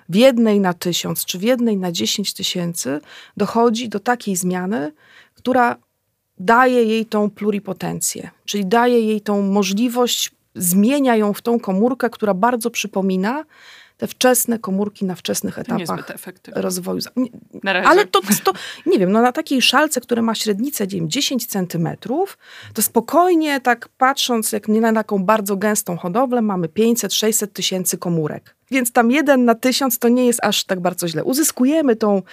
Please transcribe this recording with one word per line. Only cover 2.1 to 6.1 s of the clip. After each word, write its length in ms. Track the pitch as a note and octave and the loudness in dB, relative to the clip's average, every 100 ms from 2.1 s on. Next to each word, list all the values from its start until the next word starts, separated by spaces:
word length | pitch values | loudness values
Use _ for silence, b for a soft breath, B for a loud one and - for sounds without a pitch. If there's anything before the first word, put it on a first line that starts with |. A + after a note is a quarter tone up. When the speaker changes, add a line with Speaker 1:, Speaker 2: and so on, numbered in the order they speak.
| - G3 | -4 -6
Speaker 1:
tysięcy 640 | - F#3+ F3+ F3 E3+ B3+ D4 B B B - | -6 -6 -4 -4 -6 -6 -8 B B B -6
dochodzi 520 | G3 A#3 A#3 A3+ A#3+ | -2 2 2 0 -4
do 120 | G3+ | -4
takiej 360 | B3 A#3+ G#3 F3+ | -4 -4 -4 -4
zmiany, 560 | F3+ F3+ F#3 A#3+ D4+ b b b b | -2 -4 -4 -4 -6 b b b b
która 420 | _ A#3+ C4 A#3+ - _ _ _ | _ 0 2 2 -2 _ _ _